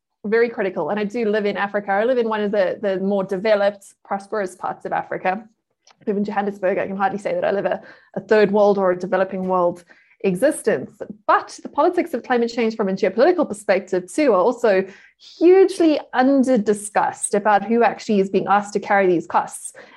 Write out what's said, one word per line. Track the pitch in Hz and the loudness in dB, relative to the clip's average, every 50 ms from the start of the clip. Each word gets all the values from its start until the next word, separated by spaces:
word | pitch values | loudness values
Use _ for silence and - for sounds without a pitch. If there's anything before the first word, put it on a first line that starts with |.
| _ _ _ _ - | _ _ _ _ -6
very | 202 220 233 233 240 | -2 0 2 0 0
critical. | 233 - 196 190 190 190 160 147 | -2 -4 -4 -4 -4 -4 -4 -4
And | 208 208 | -4 -4
I | 214 | -4
do | 202 208 240 233 | -4 -4 -4 -2
live | 208 208 214 202 | -2 0 0 -2
in | 202 190 | -2 -2
Africa. | 185 196 202 202 208 202 202 | -4 -4 -4 -4 -4 -2 -2
I | 196 202 220 | -2 0 0
live | 247 262 247 | 0 0 0
in | 226 220 | 0 -2
one | 220 208 | -2 -4
of | 208 202 | -4 -2
the, | 220 208 185 170 - - | 0 0 0 0 -2 -4
the | - 202 190 185 | -4 -4 -2 -2
more | 190 196 202 196 190 | -2 -2 -2 -2 -2
developed, | 196 202 180 202 220 214 202 202 202 208 202 - - _ _ _ | -2 -4 -4 0 0 2 2 2 0 -2 -4 -14 -20 _ _ _
prosperous | - 202 202 202 - 220 220 196 185 - | -8 -8 -8 -8 -8 -6 -6 -6 -6 -8
parts | - - - 170 - - | -10 -10 -10 -10 -8 -8
of | 175 160 | -6 -6
Africa. | 165 165 - - 170 - 190 190 220 - - _ _ _ _ _ _ _ _ | -6 -6 -6 -8 -6 -4 -4 -4 -4 -8 -16 _ _ _ _ _ _ _ _
I | _ _ - | _ _ -6
live | 226 196 | -4 -2
in | 202 208 | -2 -2
Johannesburg. | 208 208 202 202 202 202 202 185 180 202 | -2 -4 -4 -4 -4 -4 -4 -2 -2 -2
I | 175 - | -2 -4
can | - 196 | -6 -4
hardly | 196 196 190 196 | -2 -2 -2 -2
say | 202 - - 170 | -4 -6 -4 -4
that | 180 165 | -2 -2
I | 165 | -2
live | 196 202 185 | 0 0 -2
a, | 180 - 196 - - - - _ _ - | -2 -4 -4 -8 -16 -20 -20 _ _ -12
a | 190 | -8
third | - - 220 214 208 202 | -2 2 2 4 4 4
world | 196 214 202 208 196 | 4 4 4 4 4
or | 196 196 185 | 2 2 0
a | 180 180 | 0 -2
developing | 185 185 196 185 190 190 190 185 185 | -4 -2 -2 -2 -2 -2 -4 -6 -4
world | 185 185 180 175 175 175 - - _ - _ _ _ _ _ - | -2 0 2 0 0 -2 -4 -12 _ -20 _ _ _ _ _ -4
existence. | 196 180 185 254 302 302 - - 220 180 131 127 - - - - - - - _ | -2 -2 2 0 0 0 0 -2 -2 -2 -2 -4 -8 -14 -16 -14 -14 -16 -8 _
But | - 349 415 - - - - | 0 0 0 0 -4 -16 -18
the | - - | -16 -8
politics | - 285 302 349 359 359 277 - - | -2 0 0 2 2 0 -2 -4 -4
of | 233 - | -8 -4
climate | - 254 240 233 233 | 0 0 0 0 -2
change | - 254 233 220 226 | -2 -2 -2 -2 -2
from | 220 208 190 | -2 -2 -2
a | 190 | -2
geopolitical | 190 214 185 - 226 269 349 359 349 277 | 0 -2 0 2 4 4 4 4 2 0
perspective | - 208 - - - 190 190 202 - 196 180 180 - | -4 -6 -8 -2 0 0 0 0 -2 -4 -4 -4 -4
too | - 311 302 262 202 | -2 0 2 4 4
are | 180 | 4
also | 180 233 247 233 - 220 190 185 190 190 - - - - _ _ - - - | 4 2 0 0 2 2 2 2 0 -2 -6 -20 -20 -20 _ _ -20 -14 -4
hugely | - 302 349 370 392 381 381 - - 339 320 294 - - - - | 2 6 6 8 8 6 4 4 2 2 2 2 0 -2 -4 0
under-discussed | 240 254 269 277 269 240 254 262 214 208 220 208 208 - - - 190 165 - - - - - - | 2 2 4 4 4 4 4 2 2 2 0 -2 -2 -2 -4 -2 0 0 -2 -4 -6 -6 -2 -2
about | 202 208 214 208 202 202 | 0 2 4 2 2 2
who | 208 233 233 233 | 2 2 2 2
actually | 196 - - - - 214 196 | 2 0 -2 -4 0 2 2
is | 196 196 | 2 2
being | - 185 - | 0 0 2
asked | - 196 208 202 - - | 2 2 2 2 0 -4
to | 202 | -4
carry | 202 - 208 196 196 | -2 2 2 4 4
these | 180 175 160 165 | 4 2 0 0
costs. | - - - - - - - - - - - - - - | -2 -2 -2 -2 -4 -8 -14 -16 -16 -18 -20 -20 -20 -12